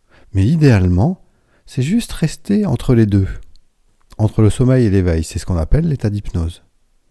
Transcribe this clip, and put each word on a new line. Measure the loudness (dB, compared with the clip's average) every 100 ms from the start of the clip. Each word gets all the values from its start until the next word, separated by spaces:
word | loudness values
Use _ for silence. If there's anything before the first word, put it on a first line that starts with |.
| _ _ -8
mais | -2 0
idéalement, | 4 4 4 4 2 0 -2 _ _ _ _ -14
c'est | -6
juste | -2 -2 -4
rester | -8 -8 -10 -4 -2 -2
entre | -4 0
les | 2 4
deux, | 2 0 -6 -14 -20 _ _ _ _ _ -4
entre | -2 2
le | 2
sommeil | 2 2 2 2
et |
l'éveil. | 2 0 0
C'est | -4 -8
ce | -4
qu'on | -4
appelle | 0 0 0
l'état | -2 -4
d'hypnose. | -6 -6 -6 -6 -8 _ _ _ _ _